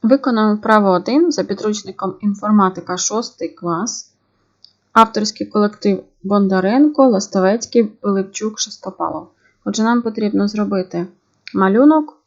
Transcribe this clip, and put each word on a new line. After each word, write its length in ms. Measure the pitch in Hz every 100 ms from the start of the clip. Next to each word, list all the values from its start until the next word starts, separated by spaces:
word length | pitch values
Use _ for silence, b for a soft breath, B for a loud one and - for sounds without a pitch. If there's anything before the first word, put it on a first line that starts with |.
| 220
Виконуємо 480 | 277 277 226 214 208
вправу 320 | 214 214 202
один 440 | 180 180 269 349
за 120 | 285
підручником 720 | - 202 214 208 190 - 190 185
інформатика 760 | 208 202 214 214 190 185 170 180
шостий 520 | - 214 233 _ 165
клас. 600 | - 175 170 220 - - _ _ _ _ _ _ _ _
Авторський 540 | 226 220 220 214 - 202
колектив 560 | 214 208 208 202 185 - _
Бондаренко, 840 | 190 202 196 190 185 254 294 294 269
Ластовецький, 760 | 196 202 196 185 220 - 240
Пилипчук, 760 | 214 - 208 196 190 - 214 214
Шестопалов. 680 | - - 190 185 165 160 165 _ _ _ -
Отже, 180 | 208
нам 180 | 220 240
потрібно 460 | 233 214 214 196 202
зробити 600 | 208 202 196 185 170 180 _ _ _ -
малюнок 640 | 190 190 208 285 311 302 _